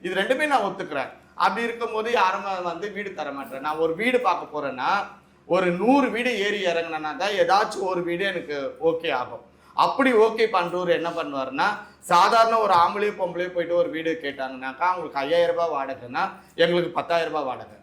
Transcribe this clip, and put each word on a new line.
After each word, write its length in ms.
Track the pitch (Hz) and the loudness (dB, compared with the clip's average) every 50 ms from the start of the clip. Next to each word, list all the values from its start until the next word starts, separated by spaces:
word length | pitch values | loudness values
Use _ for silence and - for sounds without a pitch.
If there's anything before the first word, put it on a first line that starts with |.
இது 140 | - 180 185 | -6 -4 -2
ரெண்டுமே 300 | 180 196 220 262 269 302 | -2 0 0 0 0 0
நான் 160 | 302 285 247 | 2 2 0
ஒத்துக்கிறேன். 480 | 208 196 185 - 185 - 151 139 127 117 - - _ _ _ | 0 0 -4 -6 -8 -6 -4 -6 -6 -6 -8 -20 _ _ _
அப்படி 300 | - - 190 196 220 233 | 0 2 2 2 0 -4
இருக்கும்போது 460 | 233 233 226 240 220 220 220 220 233 | -4 -4 -6 -6 -6 -4 -4 -4 0
யாரும் 520 | 233 220 196 185 185 202 202 202 190 185 180 | 2 2 2 2 2 -2 -4 -4 -6 -4 -4
வந்து 280 | 175 170 165 202 208 | -6 -6 -6 -8 -10
வீடு 220 | 196 196 208 196 185 | -8 -8 -10 -10 -8
தர 180 | 156 151 143 | -8 -8 -8
மாட்றேன். 280 | 135 139 135 117 127 135 | -8 -8 -10 -10 -12 -8
நான் 180 | 135 151 156 160 | -6 -6 -2 0
ஒரு 180 | 160 165 160 | 0 0 0
வீடு 240 | 156 220 247 254 247 | 0 0 0 2 2
பார்க்க 420 | - 190 175 - - - - 151 | 2 2 0 0 -2 -8 -8 -6
போறேன்னா 280 | 139 139 127 127 131 151 185 202 185 - - - _ _ _ _ _ | -6 -6 -6 -4 -2 0 0 0 -2 -6 -12 -20 _ _ _ _ _
ஒரு 260 | - 165 180 185 180 | 0 0 2 2 2
நூறு 380 | 175 175 196 226 269 285 262 240 | 0 2 4 4 6 6 4 2
வீடு 300 | 202 226 240 254 240 208 | 0 0 -2 -2 0 0
ஏறி 260 | 196 202 208 208 190 | 0 -2 -2 0 0
இறங்குனேன்னா 520 | 180 165 165 170 165 160 156 151 151 151 135 | 0 0 0 -2 -4 -6 -6 -6 -6 -6 -2
தான் 20 | |
ஏதாச்சும் 640 | 180 202 208 196 170 160 185 202 214 214 214 202 | -2 -2 2 2 4 4 6 4 4 2 -2 -4
ஒரு 220 | 196 185 185 175 175 | -4 -2 -2 -2 -2
வீடு 220 | 170 175 175 196 | -2 -2 -2 -2
எனக்கு 500 | 196 185 175 - - 147 143 139 131 131 - 151 | -2 -2 -4 -6 -6 -6 -6 -6 -6 -8 0 0
ஓகே 280 | 160 160 165 165 165 | 0 0 2 -2 -2
ஆகும். 300 | 143 127 123 117 117 110 - - _ _ _ - - | -2 -2 -4 -6 -8 -14 -16 -18 _ _ _ -10 2
அப்படி 400 | - 160 180 - - 277 269 254 | 2 2 2 4 4 4 4 6
ஓகே 340 | 214 214 220 208 220 226 214 - | 6 6 6 4 2 0 2 2
பண்றவர் 360 | 185 175 175 165 180 180 170 | 0 0 0 -2 -4 0 2
என்ன 200 | 170 156 156 170 | 0 2 0 -2
பண்ணுவாருன்னா, 560 | 160 165 156 147 143 135 131 123 127 143 170 202 208 - - - - _ | -4 -4 -6 -4 -4 -4 -4 -4 -2 0 0 0 0 -2 -10 -18 -20 _
சாதாரண 580 | - - 175 170 180 208 220 226 226 226 226 226 | -2 4 6 6 6 6 6 6 6 6 4 2
ஒரு 160 | 220 202 190 | 4 4 6
ஆம்பளையோ 380 | 170 170 185 196 208 208 208 | 6 4 4 2 0 -2 -2
பொம்பளையோ 360 | 190 - 190 175 170 170 180 180 | -2 -2 -4 -4 -2 -4 -4 -4
போயிட்டு 280 | - 175 170 165 170 | -2 -4 -2 0 2
ஒரு 140 | 175 170 156 | 2 2 2
வீடு 300 | 143 160 160 165 160 160 | 0 -4 -2 -2 -4 -2
கேட்டாங்கன்னாக்கா 580 | 151 143 139 139 135 131 135 131 131 135 127 - | -4 -8 -6 -6 -8 -8 -8 -8 -8 -10 -6 -2
அவங்களுக்கு 400 | 160 180 185 180 165 147 - 139 | 0 0 0 -2 -4 -8 -6 -6
ஐயாயிரம் 360 | 135 143 160 170 175 170 165 | -2 0 2 2 4 2 2
ரூபாய் 300 | 165 170 165 156 139 135 | 0 0 -2 -2 -4 -4
வாடகைன்னா 440 | 135 135 - 127 120 123 147 185 190 - - - - _ | -6 -8 -10 -12 -8 -4 -4 -4 -4 -6 -12 -20 -20 _
எங்களுக்கு 360 | - 165 170 175 175 175 165 | 0 2 2 4 0 0 -2
பத்தாயிரம் 400 | - - 139 - 170 170 165 160 | -4 -6 -2 0 0 0 0 0
ரூபாய் 160 | 151 156 143 131 | -4 -4 -4 -4
வாடகை. 300 | 123 113 110 - - - | -6 -8 -12 -18 -20 -20